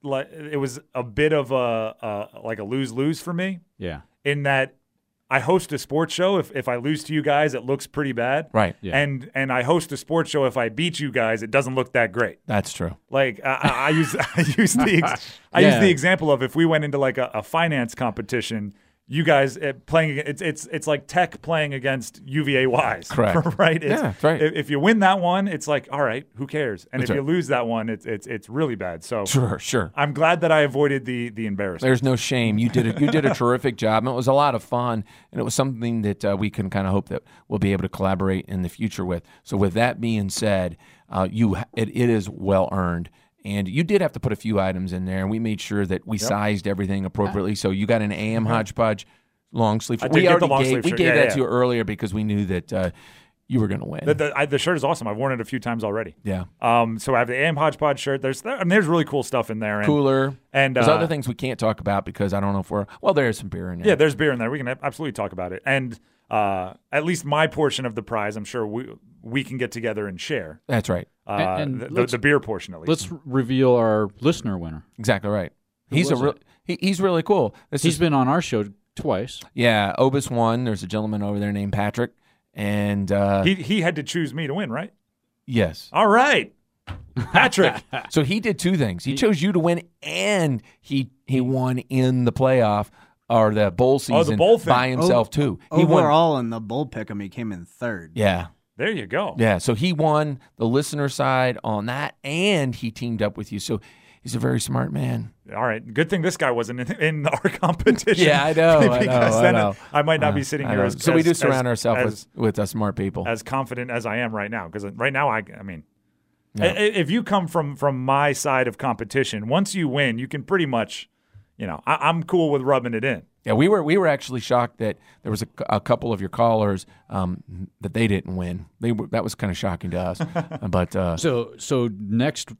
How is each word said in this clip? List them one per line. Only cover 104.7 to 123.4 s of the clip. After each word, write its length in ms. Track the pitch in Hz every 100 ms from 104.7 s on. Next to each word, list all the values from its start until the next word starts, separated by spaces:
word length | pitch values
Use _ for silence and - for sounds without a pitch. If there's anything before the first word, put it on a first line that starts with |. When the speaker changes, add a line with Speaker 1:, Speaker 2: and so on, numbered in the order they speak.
| 127 123
Speaker 3:
man. 400 | 139 127 120 110 _ _
Speaker 1:
All 100 | 101 123
right. 160 | 110 113
Good 160 | 113 165
thing 140 | 196
this 140 | 160 127
guy 160 | 143
wasn't 280 | 120 113 123
in, 120 | 123 -
in 240 | 151 156 147
our 120 | -
<laughs> 40 | 185 -
competition. 640 | 170 170 - 247 - 180
Speaker 3:
Yeah, 200 | 165 143
I 80 | 147
know, 240 | 160 165 156
I 200 | 139 123
Speaker 1:
<laughs> 20 |
Because 320 | 123 127 117
Speaker 3:
know, 40 | 110
I 20 |
Speaker 1:
then 120 | -
Speaker 3:
know. 220 | 117 104 98 -
Speaker 1:
I 100 | 143
might 180 | 151 160
not 120 | 147
Speaker 3:
Uh, 40 | 143
Speaker 1:
be 80 |
sitting 220 | 135 147 139
Speaker 3:
I 20 |
Speaker 1:
here 80 | 104
Speaker 3:
know. 60 | 98
Speaker 1:
as, 160 | 139
Speaker 3:
So 100 | -
we 60 | 165
Speaker 1:
as, 40 | 165
Speaker 3:
do 80 |
surround 320 | 165 135 131 123
Speaker 1:
as, 180 | 117
Speaker 3:
ourselves 160 | 120 117
Speaker 1:
as, 260 | 123 104 -
Speaker 3:
with, 80 | -
with, 160 | 110 101
uh, 60 | 101
smart 280 | 107 104 -
people. 300 | 98 87 95
Speaker 1:
as 160 | 113
confident 480 | - 135 131 123 123
as 160 | 120 110
I 120 | 107
am 140 | 120
right 160 | 110 101
now, 180 | 113 87
'cause 160 | 101 101
right 180 | 87 123
now, 160 | 135 143
I, 140 | 110 101 -
I 40 |
mean, 180 | 98 85 - _ _ _ _ _ _
Speaker 3:
Yeah. 120 | 110 160
Speaker 1:
i-, 20 |
i-, 240 | 190 208
if 160 | 214 147
you 140 | 220
come 240 | 233 202 170
from, 260 | 180 147
from 300 | 135 143 131
my 280 | 127 139 147
side 360 | 143 147 131 127
of 100 | 107
competition, 720 | 139 110 110 135 131 107 110
once 260 | 151 196
you 140 | 196 156
win, 300 | 131 135 113
you 100 | 127
can 160 | 151
pretty 220 | 135 190 156
much, 440 | 120 104 - - _ _ - _ _
you 100 | 104
know, 140 | 76
I, 120 | - 147 143
I'm 140 | 165
cool 280 | 165 180 160
with 100 | 143
rubbing 320 | 131 135 123
it 80 | 113
in. 180 | 131 104 - _